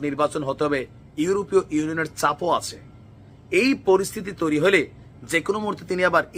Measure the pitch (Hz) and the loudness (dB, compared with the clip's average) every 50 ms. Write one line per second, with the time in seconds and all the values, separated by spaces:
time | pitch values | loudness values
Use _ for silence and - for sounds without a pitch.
0 | 147 147 139 143 151 143 - 160 139 135 131 - 151 147 143 131 120 - - - | -2 -4 -2 0 0 0 0 -2 -4 -4 -2 -2 0 0 0 -2 -4 -6 -12 -20
1 | - - - 151 156 185 202 202 190 - 190 185 - - 151 151 156 156 160 165 | -20 -10 -4 -2 0 0 0 0 0 2 2 2 2 2 -2 -2 -2 -2 -2 -4
2 | 160 147 - - 156 147 147 - 175 165 139 113 - - - - - - - - | -4 -6 -4 -2 0 0 0 0 -2 -2 -2 -2 -2 -6 -12 -14 -18 -20 -20 -20
3 | - - - - - - - - - - 170 185 240 269 269 - - 190 190 190 | -20 -20 -20 -20 -20 -20 -20 -20 -8 0 2 2 4 2 0 0 2 4 4 4
4 | 196 - - - 90 101 - - 170 156 151 147 160 196 196 165 113 - - - | 2 0 -6 -10 -10 -8 -6 -2 0 0 2 4 4 4 4 4 2 0 -6 -20
5 | - - - - 123 113 156 165 156 - 202 214 214 208 190 - 175 175 185 180 | -20 -20 -20 -18 -8 -2 -2 -2 0 0 -2 -2 -2 -4 -6 -6 -6 -6 -2 0
6 | 185 175 170 160 147 - - | 2 2 2 2 0 0 -6